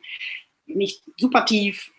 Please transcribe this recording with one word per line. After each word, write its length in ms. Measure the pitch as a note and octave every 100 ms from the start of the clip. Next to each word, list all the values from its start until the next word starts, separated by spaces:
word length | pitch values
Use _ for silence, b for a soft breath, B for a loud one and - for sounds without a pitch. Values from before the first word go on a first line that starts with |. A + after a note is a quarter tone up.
| B B B B B _ -
Nicht 340 | D4+ G3 - - -
super 280 | B3+ B3+ A#3+
tief 460 | G#3+ G3+ F#3+ -